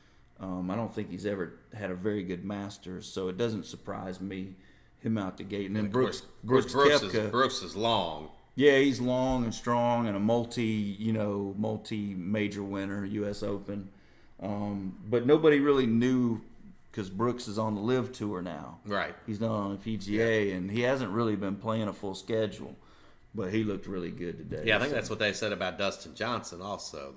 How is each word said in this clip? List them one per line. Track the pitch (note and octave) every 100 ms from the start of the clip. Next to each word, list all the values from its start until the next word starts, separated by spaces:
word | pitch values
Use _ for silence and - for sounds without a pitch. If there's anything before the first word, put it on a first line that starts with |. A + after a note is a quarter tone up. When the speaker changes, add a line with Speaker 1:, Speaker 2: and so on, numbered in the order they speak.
| - - - -
Speaker 1:
Um, | F#2+ F#2 F#2
I | G#2+
don't | G#2+
think | - G2+
he's | F2
ever | G2+ G2 E2+ - -
had | A2 G2
a |
very | F2+ G#2 G#2
good | F#2 F2+
Masters, | G2 G2+ G2+ - - F2+ -
so | F#2+ F#2
it | F#2
doesn't | A#2 G#2+
surprise | - - - G#2+ F#2+ F#2
me, | F#2+ F#2+ F#2+ - - - - _
him | A#2 A2
out | F#2+ -
the |
gate. | G2 G2+ F#2+
And | G#2+
then |
Speaker 2:
And | G2+
of |
Speaker 1:
Brooks, | B2 A#2 -
Speaker 2:
course, | - - A2 C3 -
of |
course, |
Speaker 1:
Brooks | C3 C#3+ D3
Speaker 2:
Brooks | G2
is, | A2
Speaker 1:
Koepka. | G#2+
Speaker 2:
Brooks | A#2+ C3+ -
is | F2+ F#2
long. | A2+ G#2+ E2+ D#2 D#2 - -
Speaker 1:
Yeah, | - C#3+ C#3
he's | C#3+ A#2+
long | B2 B2+ C3 B2+
and | A#2
strong | A2 B2 A#2+ A#2+ A#2+ A2+
and | G2+
a |
multi, | G#2+ A#2+ A#2 B2+
you | A2+ A2 G2+ G2 A2
know, | A2 G#2 G2+ G2 G2
multi-major | A2 A2 - G#2+ G2+ F#2 F2 G#2+ G2+ G2+
winner, | G2 G2 G2 G2+ G2
U | G#2 G2+
S | G#2
Open. | G#2 G2+ G2 G2+ F#2+ - - - - -
Um, | G2 G#2 G#2 G2+ F#2+ - G#2+
but | A#2+ A#2+
nobody | D#3 D#3 D3
really | C#3+ C#3 A#2+
knew | A2+ B2 B2+ A#2+ G#2+ - - - - -
'cause | A2+ F#2+
Brooks | F#2+ A#2+ B2 A2
is | G2+
on | A2
the | G#2
Live | A2 B2+ A2
Tour | - G#2 F2+
now. | F2+ D#2 D2+ F2 G#2
Speaker 2:
Right. | G2 D#2 - -
Speaker 1:
He's | G#2
not | A2+
on | G#2+ G2+
the | G2
P | A2+ G#2+
G | G2 G#2+
A, | A2+ A2 G2+
Speaker 2:
Yeah. | F#2
Speaker 1:
and | F#2
he | A2
hasn't | A#2+ C3+ A2
really | G#2+ A2+ G2+
been | G2 G2+
playing | A2+ A2+ G#2
a |
full | F#2+ G2+
schedule. | F#2+ - A2+ G#2+ - C#2 - - - - - -
But | G#2+ F#2
he | A2
looked | G#2 G2 F#2
really | F#2+ E2+
good | F2 E2+ E2
today, | D#2+ D#2 F#2
Speaker 2:
Yeah, | G#2
I |
think | C3+
Speaker 1:
so. | B2+
Speaker 2:
that's | -
what | G#2+
they | G#2
said | F#2+ G#2+
about | F#2+ F#2 F2
Dustin | G2 - D#2+
Johnson | - A2 A2+ - F2
also, | G2 F#2+ - D2+ C#2